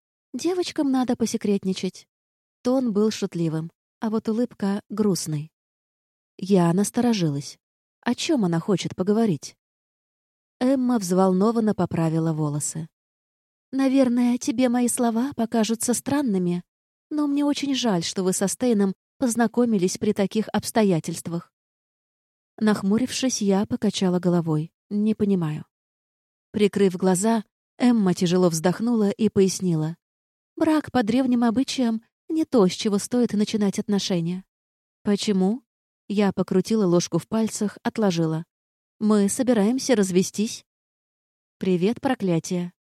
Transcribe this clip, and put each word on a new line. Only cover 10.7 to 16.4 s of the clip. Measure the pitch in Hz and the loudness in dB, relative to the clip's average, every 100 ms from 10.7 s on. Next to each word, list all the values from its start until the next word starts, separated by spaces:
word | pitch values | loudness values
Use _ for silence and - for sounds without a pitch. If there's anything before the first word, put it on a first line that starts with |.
| 269 247 240 | 2 2 0
взволнованно | 180 185 190 185 214 233 214 | 2 2 4 4 2 2 0
поправила | 196 170 170 165 160 165 | 0 -2 0 0 0 0
волосы. | 156 151 147 - 160 160 _ _ _ _ _ _ _ _ | -2 -2 -4 -6 -8 -12 _ _ _ _ _ _ _ _
«Наверное, | 269 269 269 247 240 240 240 | -2 2 4 4 2 2 0
тебе | - 233 254 | -2 0 2
мои | 247 240 | 2 0
слова | - 233 226 277 269 | 0 0 0 -2 -2
покажутся | 226 233 214 226 - | -2 0 0 -2 -2
странными, | 226 - 285 269 190 | -4 -2 -2 0 0